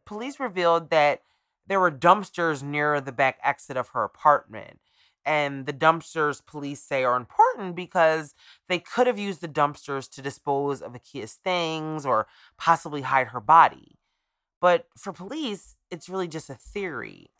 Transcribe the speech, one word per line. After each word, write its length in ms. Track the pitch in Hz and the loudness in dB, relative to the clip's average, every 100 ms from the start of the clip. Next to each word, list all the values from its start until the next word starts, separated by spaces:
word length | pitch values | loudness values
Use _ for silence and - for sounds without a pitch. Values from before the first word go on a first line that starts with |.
police 340 | - 208 247 277 | -16 -10 -10 -8
revealed 520 | 262 185 175 170 160 | -6 0 2 2 2
that 320 | 160 147 139 _ _ _ _ - | 4 4 2 _ _ _ _ -4
there 140 | 196 | 2
were 100 | 180 | 2
dumpsters 720 | 139 170 202 196 - 165 143 | 4 6 6 4 -4 -2 -2
near 380 | 143 147 147 147 | -4 -2 0 0
the 120 | 135 | -2
back 260 | 120 135 - | 0 0 0
exit 360 | 135 139 - 127 | -4 -4 -6 -6
of 100 | 120 | -4
her 160 | 123 | -4
apartment. 720 | 104 - 151 143 - 107 - - _ _ _ _ | -4 2 4 4 2 -12 -16 -20 _ _ _ _
And 400 | - 151 143 139 | -2 0 -2 -4
the 80 | 135 | -8
dumpsters, 720 | 139 160 165 - 165 151 135 | 2 2 2 -2 -2 -2 -2
police 380 | - 151 143 143 | -10 -12 -10 -10
say, 200 | - 139 | -6 -2
are 140 | 131 123 | 0 0
important 580 | 120 - 480 466 190 | -2 2 2 2 -6
because 600 | 170 175 185 160 160 147 - - - - | -8 -6 2 4 4 -4 -14 -20 -20 -6
they 100 | 180 | -6
could 280 | - - 247 | -4 0 2
have 120 | 208 | 2
used 220 | 202 180 | -4 -8
the 80 | 170 | -6
dumpsters 580 | 151 147 147 - 139 131 | 0 0 0 -8 -8 -8
to 100 | - | -10
dispose 640 | 139 - - 139 143 135 | -10 -8 -4 -2 -2 -4
of 100 | 92 | -8
Akia's 460 | 120 - 139 113 - | -16 -16 -12 -12 -8
things 640 | 190 180 165 160 156 156 | -4 -2 -2 -4 -6 -6
or 220 | 139 113 - _ _ _ | 0 0 -2 _ _ _
possibly 420 | - 165 165 147 | 0 2 0 -10
hide 280 | 131 135 123 | -2 0 0
her 120 | 123 | -4
body. 560 | 104 165 139 65 _ _ _ _ _ _ _ _ | 6 8 8 4 _ _ _ _ _ _ _ _
But 260 | 175 170 - - | 2 2 0 -14
for 160 | 202 | -14
police, 640 | 175 185 294 277 202 - - _ | -12 -12 -8 -6 -8 -12 -18 _
it's 200 | 170 - | -16 -10
really 180 | 185 175 | -6 -6
just 220 | 156 - | -8 -12
a 40 | |
theory, 760 | 131 - 208 190 127 55 50 50 _ | -16 -12 -10 -8 -8 -12 -16 -20 _